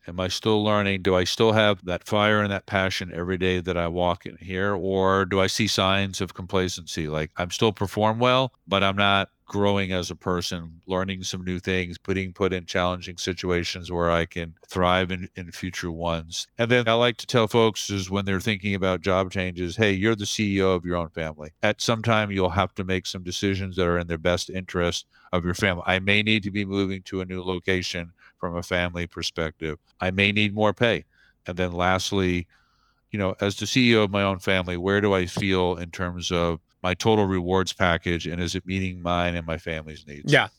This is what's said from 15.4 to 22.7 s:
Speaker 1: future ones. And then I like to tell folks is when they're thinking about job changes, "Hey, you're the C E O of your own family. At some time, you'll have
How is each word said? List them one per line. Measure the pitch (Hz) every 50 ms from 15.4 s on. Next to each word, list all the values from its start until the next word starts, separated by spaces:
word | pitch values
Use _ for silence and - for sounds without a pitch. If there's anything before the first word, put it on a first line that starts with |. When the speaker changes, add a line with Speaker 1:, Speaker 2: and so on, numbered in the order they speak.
| 90 87
Speaker 1:
future | 87 - - 95 - - - 87
ones. | 82 82 85 85 82 82 80 82 85 - - _ _
And | - 117 113
then | 123 123 120
I | 113 113
like | 117 120 123 110
to | - -
tell | - - 123 110
folks | 104 - 120 113 113 104 - - -
is | 101 98 92 92
when | 95 98 98
they're | 98 98 92
thinking | 87 113 107 95 92 104 98
about | 95 92 95 92 85
job | 80 98 92 92 98 92
changes, | - 98 92 92 90 85 90 87 87
"Hey, | 107 110 104
you're | 98 92 98 110 113
the | 101 104
C | - - - 107 101 98
E | 98
O | 95 95
of | 92 90 85
your | 90 87
own | 87 85 80
family. | _ 85 80 80 78 73 76 76 _ _ -
At | 107 104 -
some | - - 117 113 110
time, | 117 113 107 107 101
you'll | 98 95 92 90
have | 85 101 95 90